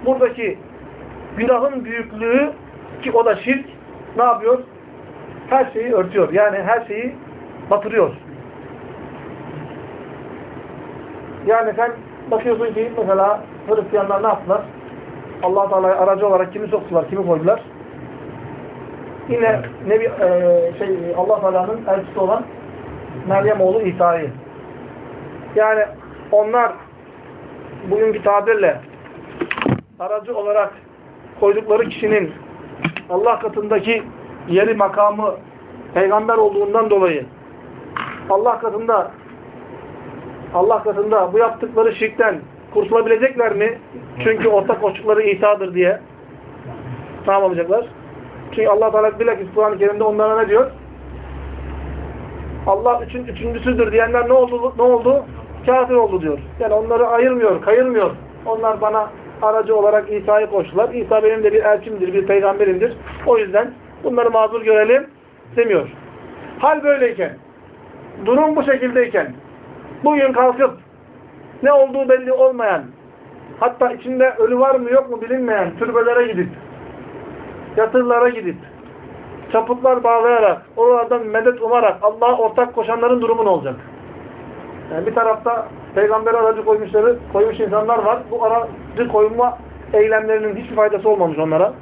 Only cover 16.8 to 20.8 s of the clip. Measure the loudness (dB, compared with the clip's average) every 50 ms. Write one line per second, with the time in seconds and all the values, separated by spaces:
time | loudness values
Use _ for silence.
16.8 | -4 0 0 0 0 0 -4 -4 0 0 0 2 4 2 2 0 -2 -16 -18 -18
17.8 | -18 -18 -16 -16 -16 -16 -16 -16 -16 -16 -14 -14 -14 -14 -14 -14 -16 -16 -16 -16
18.8 | -16 -16 -16 -16 -16 -16 -16 -16 -6 -4 -2 0 2 2 2 0 -4 -10 -12 -10
19.8 | -2 0 2 2 2 0 0 0 2 2 2 4 4 4 4 4 2 0 -2 -4